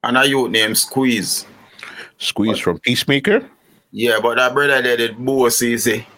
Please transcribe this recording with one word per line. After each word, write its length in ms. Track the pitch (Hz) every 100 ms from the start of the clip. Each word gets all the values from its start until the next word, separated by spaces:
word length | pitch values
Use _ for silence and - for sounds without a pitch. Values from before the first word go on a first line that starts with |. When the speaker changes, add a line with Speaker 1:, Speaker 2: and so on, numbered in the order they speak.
Speaker 1:
And 140 | 120 127
a 100 | 131
youth 240 | 135 117
named 260 | 110 110 107
Squeeze. 680 | - 135 131 113 85 - - - - - - - - _
Speaker 2:
Squeeze 380 | - - 107 101
Speaker 1:
But 40 |
Speaker 2:
from 180 | - 87
Peacemaker? 720 | - 123 - 139 139 214 - _ _ _ _
Speaker 1:
Yeah, 280 | 104 117 110
but 160 | 117 117
that 160 | 127
brother 280 | 135 143 131
there 140 | 123 120
did 220 | 117 110
Bo 260 | 127 135 120
Cece. 580 | 117 120 117 120 110 -